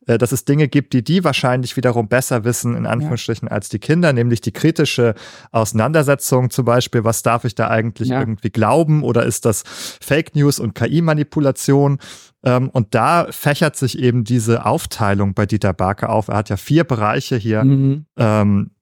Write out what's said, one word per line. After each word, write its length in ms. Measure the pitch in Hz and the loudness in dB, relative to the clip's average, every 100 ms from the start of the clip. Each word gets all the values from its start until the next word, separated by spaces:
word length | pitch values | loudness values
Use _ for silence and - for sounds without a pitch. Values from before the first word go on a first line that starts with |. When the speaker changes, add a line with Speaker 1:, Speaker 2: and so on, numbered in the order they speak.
| - | 0
Speaker 1:
äh, 100 | 113 | 0
dass 140 | 123 | 0
es 140 | 135 | -2
Dinge 240 | - 143 147 | 0 0 2
gibt, 240 | 143 - | 0 0
die 100 | 127 | -2
die 220 | 113 185 | 0 0
wahrscheinlich 520 | 165 127 131 127 123 - | 0 0 0 -2 -4 -2
wiederum 300 | 127 120 110 | 0 0 0
besser 380 | 123 - 123 | 0 0 -2
wissen, 320 | 113 120 120 120 | -2 -2 -4 -4
in 80 | |
Speaker 2:
Ja. 60 | 113 | -2
Speaker 1:
Anführungsstrichen, 580 | 113 151 117 - 110 - | -2 -2 -4 -6 -6 -6
als 200 | 107 - | -6 -6
die 120 | 107 | -6
Kinder, 320 | - 165 170 | -2 2 2
nämlich 280 | 123 120 117 | 2 0 0
die 120 | - | -4
kritische 640 | - 156 165 143 - 120 104 - - - | 0 0 2 0 2 0 0 -10 -20 -4
Auseinandersetzung 1000 | 117 107 110 120 160 139 139 - 131 127 | -2 0 0 2 2 2 0 0 0 0
zum 140 | - | 0
Beispiel, 380 | 117 120 - 120 | 2 2 2 0
was 220 | 110 110 | 0 0
darf 200 | 120 117 | 0 0
ich 120 | 120 - | -2 -2
da 100 | 113 | 0
eigentlich 440 | 113 113 - 127 | 0 -2 -4 -4
Speaker 2:
Ja. 100 | 127 | -2
Speaker 1:
irgendwie 300 | 113 110 107 | -4 -4 -4
glauben 520 | 110 107 143 156 151 | 0 2 2 2 2
oder 220 | 123 117 | 2 0
ist 200 | 120 - | 0 0
das 200 | 120 104 - | -2 -2 -6
Fake 680 | - - - - 151 160 151 | -14 -14 -10 -2 -2 0 2
News 240 | 143 - | 2 0
und 160 | 110 - | -4 -2
K-I-Manipulation? 1200 | 117 151 165 151 143 160 139 131 - 143 143 139 - - - _ | 0 2 2 0 -2 0 0 0 2 2 2 0 -6 -20 -20 _
Ähm, 260 | 127 123 131 | 0 0 0
und 240 | 131 107 | -2 0
da 320 | 113 131 170 - | 2 2 2 0
fächert 440 | - 143 147 156 | -4 -2 0 0
sich 240 | - 131 - | 0 -4 0
eben 240 | 123 120 | 0 0
diese 420 | 107 123 110 113 | 0 0 2 0
Aufteilung 720 | 107 151 - - 101 98 98 | 0 -2 -4 -4 -2 0 0
bei 100 | 95 | 0
Dieter 280 | 101 107 101 | -2 0 0
Barke 360 | 90 92 101 113 | 0 -2 -2 -2
auf. 200 | 110 104 | -2 0
Er 80 | 104 | -4
hat 140 | 107 | -4
ja 60 | 127 | -6
vier 280 | - 151 | 0 0
Bereiche 520 | 165 117 104 135 - 123 | 2 0 0 -2 -2 -2
hier, 280 | 110 107 | 0 2
Speaker 2:
Mhm. 420 | 131 139 135 143 151 - | 2 2 2 -2 -6 -2
Speaker 1:
ähm, 540 | 113 107 104 101 - _ | 2 4 2 2 -2 _